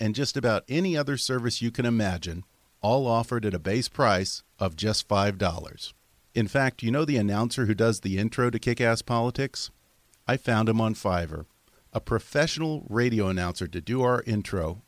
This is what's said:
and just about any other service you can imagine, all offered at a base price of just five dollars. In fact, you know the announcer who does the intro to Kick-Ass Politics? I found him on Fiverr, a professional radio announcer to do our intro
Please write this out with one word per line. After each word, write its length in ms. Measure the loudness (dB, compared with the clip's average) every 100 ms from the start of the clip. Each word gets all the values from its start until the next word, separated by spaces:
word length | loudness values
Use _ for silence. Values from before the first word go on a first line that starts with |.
and 140 | -2
just 220 | 0 -2 0
about 280 | 2 2 0
any 280 | -2 0 0
other 200 | -2 -2
service 440 | -2 -2 -2 -2
you 100 | -2
can 140 | 0
imagine, 600 | 0 2 2 -2 -6 -8 -12 _ _ _
all 260 | 0 2 2
offered 380 | 0 0 -2
at 100 | -2
a 40 | -2
base 300 | -2 -2 -2
price 540 | 2 4 4 2 -6 -10 -4
of 160 | -4
just 320 | -2 -2 -2 0
five 320 | 2 2 2
dollars. 540 | -2 -2 -10 -14 -16 -18 _ _ _
In 120 | -2 0
fact, 360 | 2 0 0
you 80 | -2
know 120 | 0
the 120 | 2 2
announcer 480 | 2 0 0 0 0
who 80 |
does 260 | 2 2 2
the 160 | 0 0
intro 340 | -2 0 0
to 80 | 0
Kick-Ass 440 | -2 2 2 2
Politics? 680 | 0 0 0 -2 -4 -6 -12 -14 _ _ _ _ -2
I 80 | -2
found 320 | 2 2 4
him 120 | 2
on 140 | 2
Fiverr, 520 | 0 0 0 -2 -8 -12 _ _ _ _
a 80 | -8
professional 840 | -2 -4 -2 0 0 0 -4 -4 -4
radio 380 | 0 2 2 0
announcer 400 | 0 -2 -4 -6
to 140 | -6
do 220 | -4 0
our 200 | 2 2
intro 580 | 0 -2 -2 -2 -2 -6